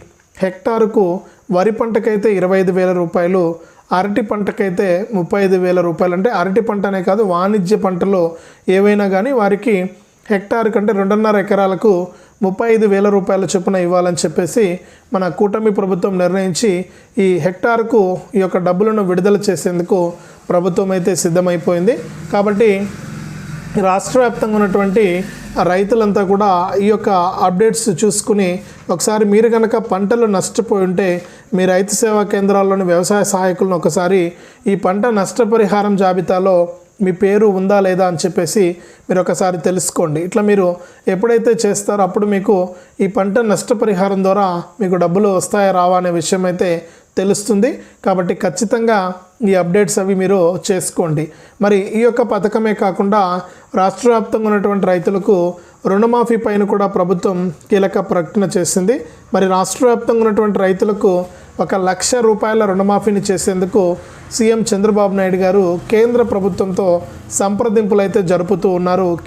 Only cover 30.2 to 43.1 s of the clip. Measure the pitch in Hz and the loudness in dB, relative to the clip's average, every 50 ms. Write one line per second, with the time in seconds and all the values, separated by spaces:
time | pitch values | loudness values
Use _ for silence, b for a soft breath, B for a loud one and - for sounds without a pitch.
30.2 | 233 214 196 185 175 - - - 214 - 226 196 190 185 180 170 202 185 175 175 | 2 0 0 0 -2 -2 -4 -4 -2 0 0 0 0 0 0 0 0 0 -2 -2
31.2 | 175 B B B B B - 185 185 180 185 185 202 202 - - 240 220 214 208 | -6 B B B B B -2 0 2 2 2 2 0 0 -2 0 0 0 2 0
32.2 | 208 208 - 202 196 196 196 196 196 196 196 190 190 180 170 170 185 - 208 208 | 0 0 0 0 0 2 2 2 2 2 0 0 0 2 2 2 2 2 0 0
33.2 | 196 202 - 185 185 185 180 - 214 190 185 165 - 170 156 190 180 180 190 190 | 0 0 0 0 0 0 0 0 0 0 0 0 0 0 0 0 0 2 2 2
34.2 | 170 170 170 B B B B B B - 196 180 196 185 185 208 208 247 233 202 | 0 0 -4 B B B B B B -2 -2 0 0 0 0 0 0 0 0 0
35.2 | 185 - - - 240 202 226 226 214 185 202 208 202 208 202 190 202 185 185 185 | -2 -2 0 -2 0 2 2 2 2 2 2 0 0 0 0 2 2 2 0 0
36.2 | 170 156 190 185 190 190 185 175 175 175 - - - _ _ _ 208 185 175 180 | -2 -2 -2 0 2 2 2 2 2 0 -4 -12 -20 _ _ _ -2 -2 0 0
37.2 | 202 190 202 208 220 208 190 190 185 190 202 202 196 185 185 180 190 185 170 156 | 0 2 2 4 4 2 2 2 0 2 2 2 2 2 2 2 0 0 0 -2
38.2 | - 180 170 196 175 156 - 220 190 175 180 B B B B B B - - 185 | -4 -4 -2 -2 -2 -2 0 0 0 0 0 B B B B B B -2 -2 0
39.2 | 185 - 180 - 202 185 180 170 151 - 185 185 - - - - 185 156 147 156 | 0 0 0 0 0 -2 -2 -2 -2 -2 -2 -2 -4 -4 -2 -2 -2 -2 -2 -4
40.2 | 170 180 - 220 208 208 208 202 180 180 175 B B B B B B - 190 180 | -4 -2 -2 0 2 2 2 2 2 0 -2 B B B B B B -4 -2 0
41.2 | 226 233 233 226 214 247 226 226 214 202 190 202 - - 208 208 190 180 185 220 | 0 0 0 2 2 2 2 2 0 0 -2 -2 -2 -4 0 0 0 0 0 -2
42.2 | 202 208 202 190 190 - 208 185 180 180 B B B B B - 196 196 | 0 0 0 -2 0 0 0 0 0 -2 B B B B B -4 -4 -2